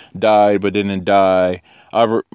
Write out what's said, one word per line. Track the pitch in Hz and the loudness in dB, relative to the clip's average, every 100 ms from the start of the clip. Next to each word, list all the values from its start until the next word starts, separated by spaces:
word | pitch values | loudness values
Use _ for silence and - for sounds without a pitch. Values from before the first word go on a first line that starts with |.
| - 92 | -20 -4
died | 110 107 104 101 | 0 2 2 0
but | 98 | -2
didn't | 98 101 95 | -4 -4 -6
die. | 90 98 95 92 92 90 _ _ _ | -2 2 2 2 0 -4 _ _ _
Avra-, | 110 117 113 - | -2 0 -2 -6